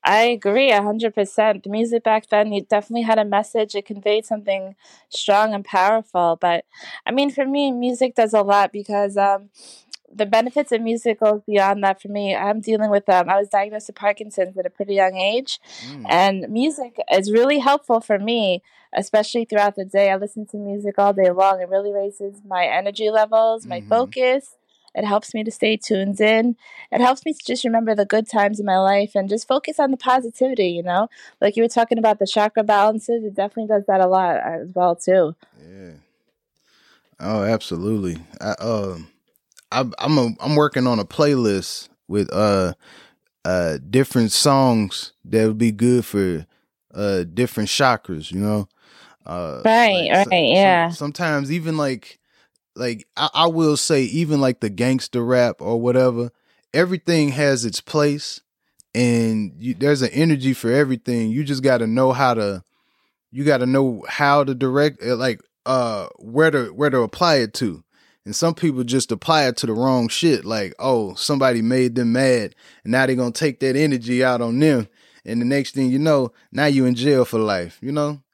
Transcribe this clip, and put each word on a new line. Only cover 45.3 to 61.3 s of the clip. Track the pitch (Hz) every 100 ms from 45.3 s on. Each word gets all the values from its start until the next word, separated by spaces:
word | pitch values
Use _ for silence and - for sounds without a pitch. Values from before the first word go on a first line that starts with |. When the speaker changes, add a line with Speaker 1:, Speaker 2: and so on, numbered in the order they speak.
| 110 110
Speaker 2:
would | 110
be | 117
good | 104 120 123
for, | 110 101 95 82 80 _ _ _ _
uh, | - 101 98
different | 87 87 123 - 107
chakras, | - 135 117 - 82 78
you | 90
know? | 104 104 92 _ _ - - _
Uh, | - 87 85 67
Speaker 1:
Right, | - 226 233 190 165
Speaker 2:
like, | 185
so-, | 196
Speaker 1:
right, | 185 143
Speaker 2:
some-, | 170 196 175
Speaker 1:
yeah. | 165
Speaker 2:
sometimes | 170 147 - 170 151 139
even, | 170 165 156
like, | 143 127 - - _ _ _ _ _
like, | - 123 113 - -
I, | 127
I | 143 170
will | 165 156 147
say | - 147
even, | 123 135 165 151
like, | 131 123
the | 110
gangster | 98 120 131 - 123
rap | 120 127 120 -
or | 92 117
whatever, | 120 123 127 117 120 _ _ _ _
everything | 143 180 180 - 170 147
has | 131 143 135
its | 117 -
place, | - 156 147 147 - - _ _ _ _ _
and | 113 123 117 113 110 104 76
you, | 117
there's | - 143 147
an | 123
energy | 131 165 147 131
for | 127 117
everything. | 131 143 127 - 120 110